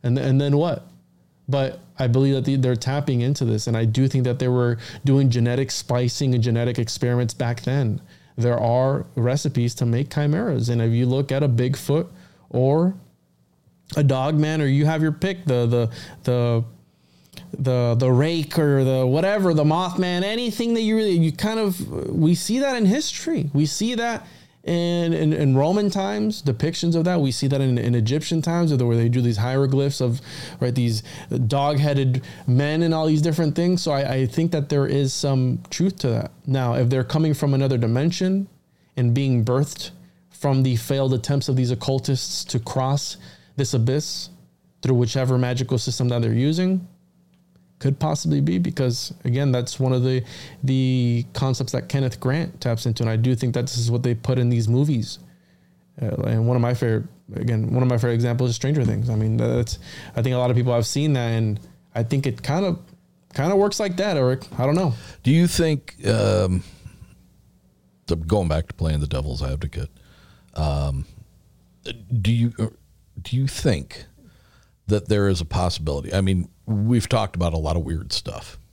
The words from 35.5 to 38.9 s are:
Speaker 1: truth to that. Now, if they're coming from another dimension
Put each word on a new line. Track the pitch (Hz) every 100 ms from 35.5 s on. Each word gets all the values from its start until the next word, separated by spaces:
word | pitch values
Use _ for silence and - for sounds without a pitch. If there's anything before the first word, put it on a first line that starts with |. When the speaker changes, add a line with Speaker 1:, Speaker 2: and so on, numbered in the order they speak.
| 123 -
Speaker 1:
truth | - - -
to | 131
that. | 113 - - -
Now, | 135 123
if | 120 123
they're | 131
coming | 123 156 160
from | 143 143
another | 135 135 127
dimension | 117 120 160 175 185 196 196 _ _ _ _